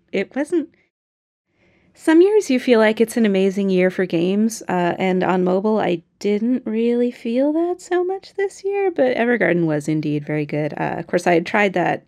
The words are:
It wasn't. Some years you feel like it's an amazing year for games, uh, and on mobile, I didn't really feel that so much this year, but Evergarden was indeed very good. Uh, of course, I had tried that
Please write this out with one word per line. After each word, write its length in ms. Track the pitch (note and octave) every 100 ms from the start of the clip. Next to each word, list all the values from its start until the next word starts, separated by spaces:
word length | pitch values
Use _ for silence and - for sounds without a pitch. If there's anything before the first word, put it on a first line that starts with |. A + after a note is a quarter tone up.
| _
It 240 | F#3+ G3 B3+
wasn't. 340 | D4 F4 - _ _ _ _ _ _ _ _ _ _ _ _
Some 280 | _ - D#4+
years 280 | G4 G#4+ F#4+
you 80 | B3
feel 200 | - A3+
like 220 | A3 A3
it's 160 | A3 A#3+
an 80 | A3
amazing 440 | F#3+ G3 F#3+ G3
year 180 | F#3 F#3
for 160 | F#3 F#3
games, 560 | E3+ F3+ G3+ A3 - -
uh, 240 | F3 F3 -
and 240 | F#3 F#3
on 200 | F3 F#3
mobile, 360 | F3+ F#3+ G#3+ G#3+
I 240 | F3+ E3+ - _
didn't 440 | G3+ G#3 A#3 B3+ A3+
really 440 | A3 A#3 A#3+ A#3+
feel 420 | B3 A#3 A#3+ C#4+
that 280 | D#4 F4 F4+
so 220 | - F4+
much 320 | F4+ F#4+ - -
this 280 | G4 -
year, 280 | G4 G4+ G4
but 240 | E4+ B3+ B3
Evergarden 480 | A#3 A#3 F3 F3 D#3+
was 220 | D3+ D3
indeed 360 | D#3 D3+ D3 D3
very 200 | D3+ D3
good. 280 | D3+ D3
Uh, 220 | - D#3 F3
of 100 | -
course, 180 | F3+ F3+
I 80 |
had 120 | E3+ F3
tried 280 | G#3+ G3+
that 320 | F3+ D#3+ C#3+